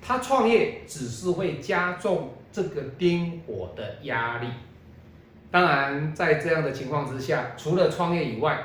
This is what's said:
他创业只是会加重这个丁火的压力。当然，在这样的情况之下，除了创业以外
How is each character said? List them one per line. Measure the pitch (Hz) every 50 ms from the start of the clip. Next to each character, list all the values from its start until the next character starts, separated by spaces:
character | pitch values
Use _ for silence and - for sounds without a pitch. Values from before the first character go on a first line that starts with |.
他 | - - 247 262
创 | 247 - 269 262 220 226
业 | 233 202 151 - - - -
只 | - - 151 131 120
是 | 120 - 180 180
会 | 175 175 196 180 170 139
加 | - - 190 175 180 180 180
重 | - - 208 180 151 - - - - - -
这 | - 208
个 | 185 - - 147 135 123 -
丁 | - 180 175 175 175 170 170 170 165
火 | - - 107 95 90 - -
的 | - 110 104 104 -
压 | 135 135 120 113 117 117 120 120
力。 | 123 123 - 127 - - - - - - - - - - - - - - - - - -
当 | - 180 180
然， | 165 147 139 139 139 143 143 151 156 156
在 | - 180 160 151
这 | 147 - 170
样 | 160 160
的 | 151 143
情 | 139 131 127 127
况 | 151 147 143
之 | - 127 -
下， | - - 156 127 123 123 -
除 | - - 151 170
了 | 185 175 156
创 | - - 175 170 170
业 | 170 151
以 | 127 110 110
外 | 139 156 139 -